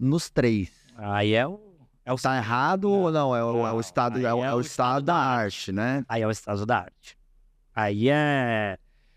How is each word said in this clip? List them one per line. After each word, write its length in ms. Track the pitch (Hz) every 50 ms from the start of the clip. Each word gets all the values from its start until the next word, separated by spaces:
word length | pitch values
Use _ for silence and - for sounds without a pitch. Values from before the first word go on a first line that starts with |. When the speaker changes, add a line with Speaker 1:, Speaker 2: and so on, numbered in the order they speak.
Speaker 1:
nos 280 | 127 131 147 170 - -
três. 440 | - 160 127 120 113 104 92 - - _ _ _ -
Speaker 2:
Aí 360 | - 107 101 101 104 104 107 107
é 140 | 113 127
o, 140 | 156 196 208 214 202 180 156 127 _ _ _ _
é 80 | 123 127
o 40 |
Speaker 1:
Tá 200 | 123 - 139 131
errado 520 | 131 110 107 117 123 135 156 190 190 196 202
Speaker 2:
Não. 140 | 202 202 185
Speaker 1:
ou 100 | 165 160
não? 240 | 151 143 135 123
É 80 | 117 117
o, 40 | 117
é 40 | 120
o 220 | 120 117 110 110
Speaker 2:
Não, 60 | 113
Speaker 1:
estado, 360 | 113 - - 139 120 120 117
Speaker 2:
aí 80 | 127 123
Speaker 1:
é 100 | 120 117
o, 80 | 120 123
Speaker 2:
é 60 | 135
Speaker 1:
é 40 | 120
Speaker 2:
o 40 |
Speaker 1:
o 40 | 123
Speaker 2:
estado 380 | 123 - - - 127 123 131 139
Speaker 1:
estado 40 | 139
da 80 | 151 175
Speaker 2:
da 60 | 165
Speaker 1:
arte, 500 | 135 135 127 120 110 101 - - - -
né? 340 | 95 98 110 123 135 139 123 -
Speaker 2:
Aí 140 | 113 117 110
é 40 |
o 40 | 107 110
estado 340 | - - - 104 101 104
da 120 | 110 123 101
arte. 380 | 90 92 - _ - - - _ _ _ _ _ _ _ _ _ _ _ _
Aí 360 | 113 107 104 104 104 113 131
é 680 | 143 151 151 147 143 135 127 120 113 110 107 101 92 - _ _ _ _ _ _ _